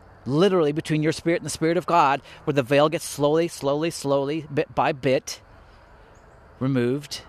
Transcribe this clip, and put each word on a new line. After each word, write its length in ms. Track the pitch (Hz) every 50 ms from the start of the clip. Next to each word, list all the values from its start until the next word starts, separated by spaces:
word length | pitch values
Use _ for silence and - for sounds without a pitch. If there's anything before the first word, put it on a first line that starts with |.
| - - - - -
literally 460 | 117 131 151 185 202 190 180 160 147
between 320 | 147 156 - - 160 156 151
your 80 | 160
spirit 260 | 151 - - 165 170 -
and 80 | -
the 60 | 151
Spirit 260 | - - 160 160 170 180
of 80 | -
God, 360 | - 170 170 156 135 139 135 - - - - -
where 100 | - 143
the 100 | 143 131
veil 260 | 113 143 139 147 160
gets 160 | 156 160 -
slowly, 420 | - - - 143 143 151 160 170 165
slowly, 440 | - - 139 139 143 147 156 170
slowly, 560 | 156 - - 151 139 139 139 139 151 165 147 -
bit 220 | 139 135 165 - -
by 180 | - 123 143
bit, 500 | 160 131 120 139 127 151 - - - - - - - - - - - - - - - - - - - - - - - - - - - -
removed, 640 | 123 135 139 127 120 120 131 147 147 - - - -